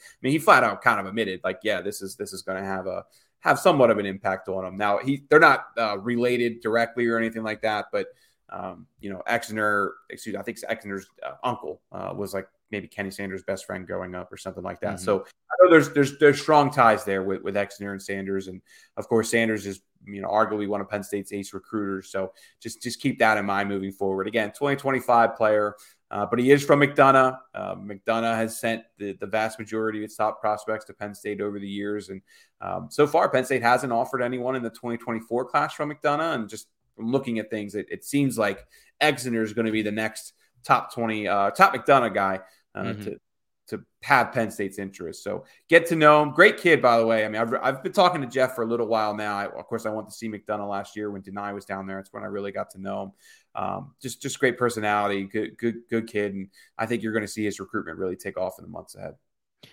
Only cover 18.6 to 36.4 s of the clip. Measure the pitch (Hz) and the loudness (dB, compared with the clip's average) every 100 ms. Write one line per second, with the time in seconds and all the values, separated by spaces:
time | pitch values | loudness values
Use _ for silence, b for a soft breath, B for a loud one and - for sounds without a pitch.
18.6 | b b b - 107 117 107 117 113 107 | b b b -14 0 0 2 2 2 0
19.6 | 98 92 _ _ 98 101 95 104 107 104 | -4 -10 _ _ -14 -10 -2 2 2 0
20.6 | 101 104 98 104 95 101 95 101 98 98 | -2 -4 -4 -6 -4 -8 -6 -10 -8 -12
21.6 | - 110 101 95 - 98 95 b b b | -8 -6 -4 -6 -6 -6 -6 b b b
22.6 | 113 - 127 - 135 113 113 107 101 98 | -16 -10 -10 -4 -4 2 4 4 0 -2
23.6 | 101 98 98 98 98 95 98 110 107 - | -2 -4 -6 -4 -4 -2 -2 -2 -4 -4
24.6 | 143 139 135 131 120 117 113 - 110 107 | -4 -2 -2 -2 2 4 4 4 2 4
25.6 | 104 - B B _ 101 101 117 123 143 | 0 -6 B B _ -6 -2 2 6 6
26.6 | 143 143 143 143 135 135 131 127 _ 101 | 6 4 6 8 8 8 6 2 _ -10
27.6 | 98 95 101 98 - 113 117 113 113 113 | -8 -8 -10 -8 -2 0 0 0 -2 -2
28.6 | 117 113 - _ 101 92 101 110 110 110 | -4 -4 -8 _ -10 -8 -4 -2 -2 -4
29.6 | 104 110 110 107 107 - 107 - 107 110 | -6 -4 -2 -4 -8 -2 -2 0 -4 -2
30.6 | - 110 - - 104 101 107 104 104 101 | -4 -6 -8 -12 -12 -10 -8 -4 -4 -6
31.6 | 98 101 101 104 95 95 b b b _ | -8 -6 -4 -6 -8 -16 b b b _
32.6 | 92 92 92 - 147 160 196 151 127 127 | -8 -8 -6 2 2 4 2 0 0 0
33.6 | 117 123 135 117 127 127 120 127 120 131 | 2 2 2 -2 -2 -2 -4 -4 -4 -4
34.6 | 117 - 123 117 - 113 - 120 131 147 | -6 -8 -8 -8 -6 -8 -4 -4 -2 -2
35.6 | 147 - 147 147 156 147 165 135 | -2 -4 -8 -2 -2 0 -2 -4